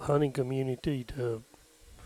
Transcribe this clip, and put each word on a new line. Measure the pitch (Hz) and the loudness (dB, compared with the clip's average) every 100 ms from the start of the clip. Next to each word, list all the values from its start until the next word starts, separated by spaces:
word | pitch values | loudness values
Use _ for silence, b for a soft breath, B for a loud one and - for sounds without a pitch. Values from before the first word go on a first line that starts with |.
hunting | - 147 147 | 2 4 4
community | 135 127 135 131 123 165 139 | 2 0 0 0 -2 -2 -2
to | 120 139 123 113 117 - - - - - | -4 -4 -2 -4 -8 -20 -20 -20 -20 -20